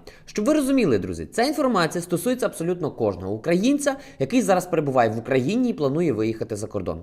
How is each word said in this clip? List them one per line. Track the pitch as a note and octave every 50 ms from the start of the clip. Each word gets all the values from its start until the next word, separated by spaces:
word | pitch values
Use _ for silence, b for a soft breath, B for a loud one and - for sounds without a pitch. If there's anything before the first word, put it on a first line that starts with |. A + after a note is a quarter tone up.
| B B B B B
Щоб | B - - G#3
ви | A#3+ D4+
розуміли, | D4+ C#4 B3+ C#4 C4+ A3+ E3 A#2+ G2
друзі, | F2+ F#2 F2+ E2 D#2+
ця | D2+ - - A#3
інформація | C#4+ D#4 D#4 D4 C4 A#3 F#3+ E3+ D#3 - F3
стосується | E3+ - F3 D#3+ - A#3+ B3+ B3 A#3
абсолютно | F#3+ - - E3 E3+ F3+ F3 D#3+ C3
кожного | - - A#2+ G#2 F#2+ F2 F2+ F#2 G#2
українця, | A2 - D#3 F3 F3+ G3 B3+ C#4+ C#4+ C#4+ D4 C4+ C4+ B B B B
який | F3+ - - C4
зараз | A3 F3+ F#3+ F3+ E3+
перебуває | - - E3 D#3 C#3+ B2+ C3 A#2 A2
в | G#2+ A2+
Україні | A2+ A#2+ C3+ C3 B2 C#3+ G3+ B3 B3+ A#3+
і | G#3
планує | - D3 C3+ C3+ D#3+ F3+ D#3+ A#2
виїхати | G#2 A2 A2+ A2 A2+ A#2 G#2+ A2
за | G2+ A2 G#2
кордон. | - G#2 F2+ F#2 E2 E2